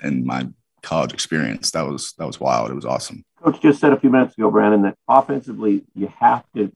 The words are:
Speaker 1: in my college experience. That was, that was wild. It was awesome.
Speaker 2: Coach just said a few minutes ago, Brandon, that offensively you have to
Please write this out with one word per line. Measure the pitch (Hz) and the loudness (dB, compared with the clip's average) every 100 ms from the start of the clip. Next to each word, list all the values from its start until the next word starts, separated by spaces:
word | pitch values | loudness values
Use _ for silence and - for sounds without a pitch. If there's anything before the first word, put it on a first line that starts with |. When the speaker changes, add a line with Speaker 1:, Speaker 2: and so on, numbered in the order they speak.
Speaker 1:
in | 71 64 62 | -6 -4 -4
my | 64 65 - _ _ | -4 -8 -12 _ _
college | - 80 64 | -4 -2 -2
experience. | - - 78 62 52 - | -4 -4 -2 -2 -4 -4
That | 80 69 | -4 -4
was, | 65 - - | -6 -10 -10
that | 76 | -10
was | - | -4
wild. | 67 60 57 | -2 0 -2
It | |
was | 64 | -6
awesome. | 60 65 - - - _ | -4 -6 -6 -14 -20 _
Speaker 2:
Coach | - - | -4 2
just | 151 143 | 2 4
said | 151 | 2
a | 139 | 4
few | 135 | 4
minutes | 131 127 - | 4 2 0
ago, | 110 | 2
Brandon, | 101 107 107 | 4 4 4
that | 98 - - | 2 -2 2
offensively | 131 135 139 123 107 107 101 - | 2 2 -4 -6 -4 -2 -2 -4
you | - 101 - | -8 -10 0
have | 120 120 - 101 | 2 2 -2 -4
to | 101 | -4